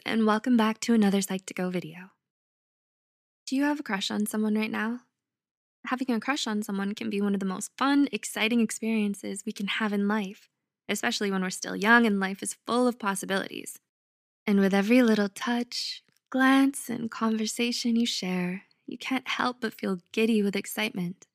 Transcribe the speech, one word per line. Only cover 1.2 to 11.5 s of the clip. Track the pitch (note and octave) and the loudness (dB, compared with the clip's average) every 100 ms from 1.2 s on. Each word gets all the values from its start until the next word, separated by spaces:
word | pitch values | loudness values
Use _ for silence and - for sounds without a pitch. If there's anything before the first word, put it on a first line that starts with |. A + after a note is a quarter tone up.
| G3 F#3+ - - F#3 | 0 -4 -6 -6 -4
video. | F3+ D#3 E3+ F#3+ _ _ _ _ _ _ _ _ _ _ _ _ _ - | -4 -6 -12 -20 _ _ _ _ _ _ _ _ _ _ _ _ _ -6
Do | C4 | 0
you | |
have | C#4+ D4 | 0 -2
a | |
crush | - G3 - | -4 -4 -2
on | G#3 G#3 | -4 -2
someone | G#3+ G#3+ | -2 0
right | G#3+ G#3+ | 0 -2
now? | G#3+ G#3+ B3 - _ _ _ _ _ _ _ - | -4 -4 -6 -12 _ _ _ _ _ _ _ -6
Having | B3+ B3+ | -4 -2
a | A3+ | -2
crush | - D4 A3+ | -2 -2 -2
on | G#3 | -4
someone | G#3+ G3 G3 | -4 -4 -4
can | G#3+ A3+ | -6 -6
be | G3+ | -2
one | G3+ | 0
of | G3 | 0
the | F#3+ | -2
most | F#3 - - | -6 -8 -2
fun, | C4 C#4+ C#4 | 2 4 2
exciting | G#3+ - G#3 A3 A#3+ | 0 -6 -2 0 2
experiences | A3 - A3+ A3 G#3 G3+ G#3 G3 - | 2 0 -2 0 0 -2 -8 -8 -8
we | |
can | - G3 | -6 -6
have | - G#3+ | -2 -2
in | G3+ G3+ | 0 0
life, | A3 F#3+ G#3 _ _ _ _ - | 0 -2 -10 _ _ _ _ -6
especially | G#3 A#2+ - G3+ | -4 -2 -2 -2
when | F#3+ | 0
we're | |
still | F#3 | -2